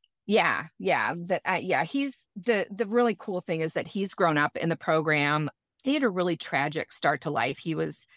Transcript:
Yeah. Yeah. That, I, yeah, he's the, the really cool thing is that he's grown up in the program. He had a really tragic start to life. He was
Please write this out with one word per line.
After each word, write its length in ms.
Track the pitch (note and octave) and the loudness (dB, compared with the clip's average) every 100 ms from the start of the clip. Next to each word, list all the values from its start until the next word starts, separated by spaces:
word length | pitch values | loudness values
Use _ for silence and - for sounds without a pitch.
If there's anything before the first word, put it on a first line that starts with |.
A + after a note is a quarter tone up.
| _ _ - | _ _ 0
Yeah. 420 | G#3 E3 G2 E3 - | 2 4 0 -4 -4
Yeah. 340 | F#3 C3+ A2 F3 | 0 2 0 -2
That, 240 | F3 F3 - | -2 -2 -2
I, 140 | F3 | -2
yeah, 240 | F3+ C3+ | 0 0
he's 340 | E3 C#4 C#4 - _ G3 | 0 -2 -4 -8 _ -6
the, 320 | A#3+ G#3 - | 0 0 0
the 160 | G3+ G3+ | -4 0
really 280 | A#3 A#3+ - | 2 2 0
cool 240 | - F3+ | -6 -6
thing 200 | - D#3+ | -4 -2
is 120 | D#3+ | -2
that 140 | - - | -4 -4
he's 260 | G3 G3 | -4 -4
grown 240 | - E3+ D3 | 2 4 4
up 200 | D3 - | 2 0
in 120 | E3+ | -2
the 60 | D#3+ | -2
program. 760 | - D#3+ D#3 D3+ C#3+ D3+ D3 - _ _ | 0 2 2 2 2 0 -2 -8 _ _
He 100 | C4+ | -2
had 100 | D4 | 2
a 60 | B3 | 2
really 260 | F3+ F3+ E3 | 2 0 -2
tragic 560 | - C#3 D3 D3+ - | -2 0 0 -2 -6
start 300 | - C#3+ D3 | -2 0 0
to 80 | D#3 | 0
life. 300 | D3 B2+ - | 0 0 -2
He 160 | E3 D#3 | -4 -4
was 320 | D#3 - - | -4 -6 -20